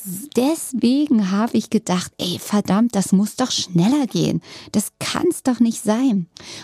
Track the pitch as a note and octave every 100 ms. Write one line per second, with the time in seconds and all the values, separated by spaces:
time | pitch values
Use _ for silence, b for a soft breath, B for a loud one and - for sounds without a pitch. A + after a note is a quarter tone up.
0 | G3 F3+ D4 - C4 E4 - A#3 A#3 C4+
1 | D4+ A3+ F#3 G3 A#3 A3+ - G#3+ - F3+
2 | - - F3+ F3 - G#3 - G3 A#3 G3
3 | - F#3+ G#3 - B3+ - - E3+ G3 D4
4 | B3 F3+ D#3 E3 B B B G#3+ - -
5 | - - F4+ - - A#3 A#3 A3 G#3 A3
6 | C4+ G3 E3 - B B